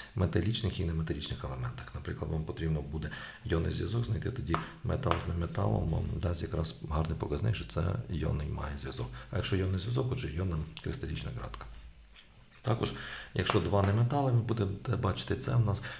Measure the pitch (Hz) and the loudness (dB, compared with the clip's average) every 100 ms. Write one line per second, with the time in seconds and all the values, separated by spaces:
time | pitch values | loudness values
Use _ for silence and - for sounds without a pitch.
0 | - - 92 92 95 117 92 - 85 80 | -6 0 4 4 2 2 0 0 0 0
1 | 80 73 - 62 69 64 62 - - - | 0 -2 -4 -6 -6 -4 -6 -6 -8 -8
2 | - 82 80 80 78 73 80 76 69 78 | -6 -4 -2 -2 -2 -2 0 0 0 -4
3 | 78 - - - - 82 85 82 87 117 | -4 -6 -12 -8 0 2 2 0 0 0
4 | 117 104 - - 82 82 - - - 82 | 0 0 -2 -2 0 0 0 -6 -2 0
5 | - 85 85 85 85 - 104 104 - 80 | 2 2 2 0 0 2 2 2 2 0
6 | 85 80 85 85 80 78 78 - 78 80 | 0 0 0 0 -2 -2 -2 -4 -2 0
7 | 80 78 - 73 110 110 - 80 90 - | 0 0 -2 0 0 0 -2 -2 0 0
8 | - 76 76 73 73 71 69 71 67 62 | -2 -2 0 0 -2 -4 -4 -6 -6 -6
9 | 58 - - 92 - 95 92 92 107 123 | -6 -8 -6 -2 0 2 2 0 0 0
10 | 123 - 73 76 92 80 78 - 82 80 | 0 0 -2 -2 0 0 -4 -6 -6 -4
11 | 76 78 - 57 - - - - - - | -4 -4 -4 -6 -8 -8 -12 -14 -16 -18
12 | - - - - - - 117 113 - - | -20 -20 -20 -20 -20 -4 0 2 2 -2
13 | - - - - 90 107 82 101 95 107 | -8 -10 -6 0 4 4 4 4 6 6
14 | 120 143 135 120 101 110 98 98 - 95 | 4 4 4 4 4 2 0 -2 -2 0
15 | 95 - - - - 120 104 98 - - | 2 0 -2 -2 2 4 4 2 -2 -10